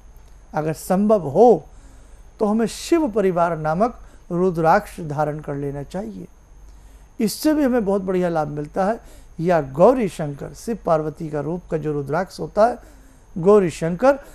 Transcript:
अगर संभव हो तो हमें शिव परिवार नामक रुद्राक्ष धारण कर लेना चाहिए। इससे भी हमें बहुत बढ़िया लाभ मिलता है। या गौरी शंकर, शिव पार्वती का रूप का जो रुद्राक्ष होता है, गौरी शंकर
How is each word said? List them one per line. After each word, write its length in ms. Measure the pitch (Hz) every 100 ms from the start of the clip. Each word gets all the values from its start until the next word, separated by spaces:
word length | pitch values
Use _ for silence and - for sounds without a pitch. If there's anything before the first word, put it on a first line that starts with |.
| - - - - -
अगर 200 | - 156
संभव 480 | 156 - 190 214 214
हो 460 | 147 147 240 175 - - - - - - - -
तो 60 | 214
हमें 220 | 220 220
शिव 400 | - - 339 294
परिवार 500 | 208 190 175 170 160
नामक 420 | 156 165 226 - - - -
रुद्राक्ष 680 | 175 185 165 160 202 - -
धारण 400 | 160 147 151 151
कर 160 | 151 143
लेना 280 | 143 143
चाहिए। 440 | 139 180 220 190 - - - - - - - - - -
इससे 340 | 214 - 302
भी 100 | 302
हमें 220 | 269 247 202
बहुत 160 | 196
बढ़िया 280 | 190 185 180
लाभ 180 | 165 147
मिलता 380 | 147 151 196 190
है। 380 | 233 - - - -
या 220 | 165 165
गौरी 480 | 139 131 196 262 196
शंकर, 440 | - 151 143 160
शिव 260 | 147 - 220 -
पार्वती 440 | 160 156 147 160
का 100 | 147
रूप 220 | 143 180 -
का 60 | 165
जो 160 | 151
रुद्राक्ष 460 | 147 139 156 185 -
होता 260 | 156 202 233
है, 120 | 240 - - - - - 185
गौरी 320 | 170 214 175
शंकर 500 | - 160 175 262 269 -